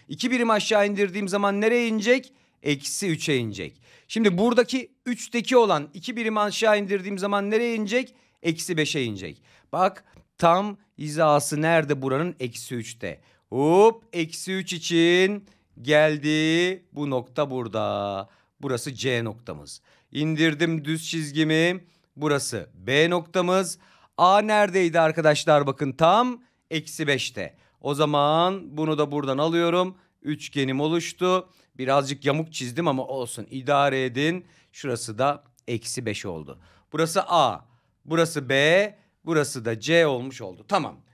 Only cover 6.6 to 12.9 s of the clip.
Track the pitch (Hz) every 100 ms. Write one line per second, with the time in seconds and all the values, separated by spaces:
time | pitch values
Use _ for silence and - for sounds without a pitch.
6.6 | 220 208 196 196 185 196 196 101 101 220
7.6 | 240 226 208 240 254 _ _ _ - 160
8.6 | - 165 147 160 120 101 87 71 _ _
9.6 | _ 156 190 190 - _ _ - 170 175
10.6 | 208 196 _ - 151 151 156 147 143 151
11.6 | 156 165 147 139 131 131 175 - 127 -
12.6 | - 123 110